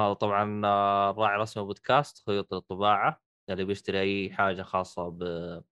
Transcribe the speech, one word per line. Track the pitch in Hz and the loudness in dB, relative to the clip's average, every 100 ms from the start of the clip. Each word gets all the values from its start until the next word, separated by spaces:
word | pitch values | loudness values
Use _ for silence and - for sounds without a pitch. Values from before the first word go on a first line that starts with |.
| 104 | 0
هذا؟ | |
طبعًا، | 101 104 101 104 104 104 | 2 2 2 0 0 2
آه، | 101 101 98 98 | 4 4 4 2
الراعي | 101 107 104 | 2 0 0
الرسمي | 107 - | -2 -4
بودكاست، | 101 101 - 131 147 - - | -8 -6 2 2 2 -6 -2
خيوط | 101 95 | -2 -2
الطباعة، | 92 - 92 104 101 120 160 _ _ - | -6 -6 0 4 4 2 -2 _ _ -8
اللي | 95 95 | -6 -4
بيشتري | 98 - 95 | -4 -2 0
أي | 95 98 95 | 0 0 -4
حاجة | 95 98 92 | 0 0 0
خاصة | 92 92 92 - 87 | -2 -2 -2 -6 -8
ب-، | 85 90 85 85 85 - | -6 -6 -6 -6 -10 -14